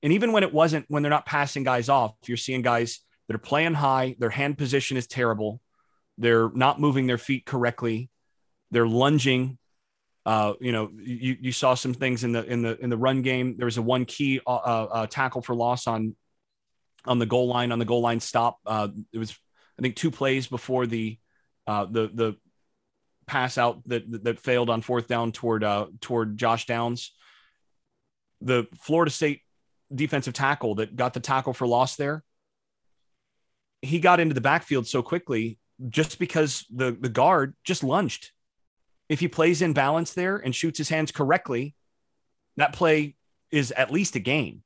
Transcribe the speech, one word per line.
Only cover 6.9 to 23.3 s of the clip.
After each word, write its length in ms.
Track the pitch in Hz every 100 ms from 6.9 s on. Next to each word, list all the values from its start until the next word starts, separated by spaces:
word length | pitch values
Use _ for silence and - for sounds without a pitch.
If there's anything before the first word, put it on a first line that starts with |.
| 135 131
their 100 | 120
feet 280 | - 135 -
correctly. 640 | 135 120 117 120 113 127 _ _ _ _ _ _
They're 160 | 120 113
lunging. 720 | 113 135 151 131 127 131 127 _ _ _ _ _ _
Uh, 280 | - 110 104 104
you 100 | 123
know, 220 | 113 107 110
you, 400 | 107 123 127 127
you 100 | 127
saw 240 | 120 135
some 200 | 127 131
things 280 | 123 131 123
in 80 | 120
the, 140 | 117
in 180 | 110 120
the, 160 | 117 117
in 120 | 123
the 60 | 117
run 260 | 127 131
game. 340 | 131 127 127 120
There 100 | 120
was 100 | 113
a 60 |
one 220 | 113 127
key, 360 | 123 - 143 131 -
uh, 80 |
uh, 340 | 123 95 113 110
uh, 140 | 113 110
tackle 340 | - 131 127
for 140 | 123 120
loss 320 | 117 123 -
on, 260 | 113 110 - _ _ _ _ _ _ _ _ -
on 120 | 123
the 80 | 117
goal 220 | 120 123
line, 240 | 123 123
on 60 | 117
the 60 |
goal 160 | 113 120
line 200 | 120 117
stop. 400 | - 120 117 -
Uh, 240 | - 110 104 101 -
it 60 | 113
was, 180 | 110 - _ _ _ -
I 40 |
think, 140 | 127 117
two 140 | 165
plays 340 | 135 135 135 127
before 400 | 127 - 127 123
the, 320 | 113 110 113 _ _ _ _ -
uh, 200 | 104 95
the, 220 | 113 110
the 220 | 104 113 104 _ _ _ _ _ _ _ _
pass 300 | -